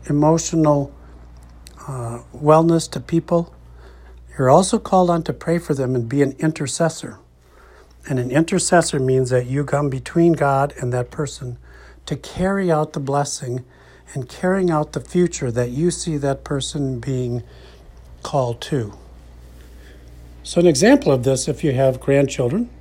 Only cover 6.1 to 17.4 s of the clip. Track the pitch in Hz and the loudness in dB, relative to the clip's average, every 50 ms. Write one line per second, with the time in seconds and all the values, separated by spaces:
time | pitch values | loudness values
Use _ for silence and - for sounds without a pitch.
6.1 | 139 143 143 143 143 - - 160 156 - 151 135 - - 165 160 160 - - - | 2 2 2 2 0 -2 -2 -2 -2 -2 -6 -6 -2 -2 -2 -2 -2 -6 -14 -14
7.1 | 110 - - _ _ _ _ - - - - - - - - - - - - - | -16 -18 -20 _ _ _ _ -20 -20 -20 -20 -20 -20 -20 -20 -20 -20 -20 -8 -6
8.1 | 139 127 123 127 123 147 165 165 202 180 - - 190 175 165 - - 147 131 127 | -4 -4 -4 0 0 0 0 2 0 -2 0 4 4 4 4 2 -2 -2 0 2
9.1 | 131 131 131 120 127 123 123 123 131 143 147 135 - 143 147 139 131 131 127 - | 2 0 0 2 0 -2 0 0 -4 -4 -2 -2 -2 -2 -2 -2 -4 -6 -8 -4
10.1 | - 170 170 170 165 156 147 139 139 135 139 147 - - 131 123 123 123 123 123 | 0 4 4 4 4 4 2 2 2 2 0 -2 -4 -6 -6 -4 -4 -4 -4 -6
11.1 | - - 151 135 - - 135 123 123 - - - - - - - - - - - | -6 -8 -8 -8 -8 -12 -12 -14 -14 -14 -18 -20 -20 -20 -20 -20 -20 -20 -8 -8
12.1 | 156 135 - - - - 185 190 196 196 190 175 160 151 156 151 - 156 139 131 | -8 -8 -8 -14 -6 -2 -2 0 0 0 0 0 2 0 0 -2 -4 -8 -4 -2
13.1 | 139 143 143 139 - - 143 127 120 127 127 - - - - - - - - - | -2 -2 -2 -2 -6 -10 -8 -8 -8 -8 -8 -12 -20 -20 -20 -20 -20 -20 -20 -12
14.1 | - 139 127 - - - - 185 190 196 185 175 160 151 151 - - 143 127 - | -10 -10 -10 -10 -10 -4 -2 0 0 2 0 0 0 0 -2 -4 -6 -10 -10 -4
15.1 | - 180 180 170 - - 143 123 113 123 123 123 123 139 165 180 170 - - 170 | 0 0 0 0 0 -4 -6 -4 -2 -2 -4 -2 -2 -2 -2 -2 -2 -4 -6 -6
16.1 | 160 143 135 139 135 135 - - 151 139 127 - - 151 143 135 131 120 117 139 | -6 -2 -2 -4 -4 -4 -6 -6 -6 -6 -6 -6 -6 -4 -4 -4 -4 -6 -6 -6
17.1 | 135 127 123 120 120 120 | -4 -4 -4 -4 -6 -8